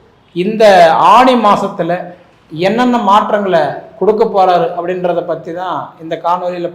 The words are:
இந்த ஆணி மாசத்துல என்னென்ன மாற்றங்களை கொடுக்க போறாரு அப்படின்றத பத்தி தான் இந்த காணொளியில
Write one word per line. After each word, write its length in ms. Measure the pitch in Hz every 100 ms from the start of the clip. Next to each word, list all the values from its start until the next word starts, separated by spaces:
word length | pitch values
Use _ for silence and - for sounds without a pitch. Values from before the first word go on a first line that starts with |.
| _ _ _ 175
இந்த 200 | 190 220 214 185 165 131 165
ஆணி 220 | 226 262 247 208
மாசத்துல 540 | 190 196 - 165 175 - - _ _ -
என்னென்ன 520 | 156 185 226 247 240 208
மாற்றங்களை 520 | 208 208 208 190 170 143 - - -
கொடுக்க 240 | 190 214 214
போறாரு 420 | 196 185 175 165 175
அப்படின்றத 500 | 175 185 175 170 170
பத்தி 200 | 160 170 170
தான் 180 | 185 147 127 -
இந்த 120 | 160 160 170
காணொளியில 480 | 180 180 180 170